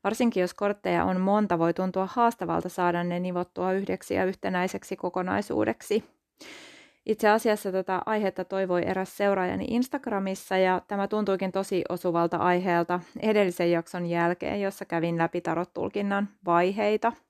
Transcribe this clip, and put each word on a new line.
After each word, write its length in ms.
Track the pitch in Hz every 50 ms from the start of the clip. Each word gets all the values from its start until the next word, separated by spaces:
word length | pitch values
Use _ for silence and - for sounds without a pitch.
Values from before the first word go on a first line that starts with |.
| -
Varsinkin 360 | 202 220 - 254 233 233 190
jos 140 | 180 180 -
kortteja 500 | - 208 202 202 - - 185 175 170 170
on 160 | 185 185 185
monta, 380 | 185 190 202 214 214 196 180 165
voi 160 | 165 170 170
tuntua 340 | - 185 185 175 190 190 190
haastavalta 580 | - 254 233 233 - _ 185 170 165 170 165 180
saada 360 | - - 180 175 170 175 175
ne 160 | 175 175 175
nivottua 520 | 180 180 180 175 180 _ _ - 180 185
yhdeksi 420 | 185 196 196 202 185 185 - - 190
ja 100 | 185 190
yhtenäiseksi 720 | 185 190 _ - 190 185 180 180 185 - 190 - - 190
kokonaisuudeksi. 1080 | - - 180 - 185 180 185 190 202 208 - - - - - 226 _ - - 208 220 - - _ _ _ _ _ _ - - - - - - - - - _ _ _ _
Itse 220 | - 220 - - 208
asiassa 440 | 208 226 - 233 214 208 - 196
tätä 300 | 185 190 180 - 185 185 -
aihetta 380 | - 220 214 208 190 - - 185
toivoi 380 | _ 190 190 190 185 180 175 175
eräs 300 | 180 185 190 190 - -
seuraajani 480 | - 202 202 196 190 185 180 185 190 190 -
Instagramissa, 880 | - 240 254 - - 277 - 240 214 196 196 190 190 190 - - 190
ja 260 | 185 190 185 185 180 - -
tämä 200 | 208 202 196 202
tuntuikin 440 | 208 214 214 196 190 180 190 185
tosi 320 | - 190 196 - 202 180 - -
osuvalta 480 | 180 175 - 180 165 170 170 170 -
aiheelta 640 | 170 - 180 180 180 185 190 175 170 170 - 175 180 170 - - -
edellisen 500 | - 220 214 214 202 185 180 - 175 170
jakson 360 | 170 165 165 - - 180 175
jälkeen, 540 | 170 170 170 170 170 180 - - - - 208
jossa 240 | 202 196 196 - 196
kävin 340 | _ 170 165 160 170 170 165
läpi 220 | 165 165 - 180
tarot-tulkinnan 880 | - 170 165 170 180 - _ 165 - 190 - 208 202 202 202 202 202 202 _ _ -
vaiheita. 680 | 175 170 170 180 185 196 208 208 208 214 214 - 226 - - _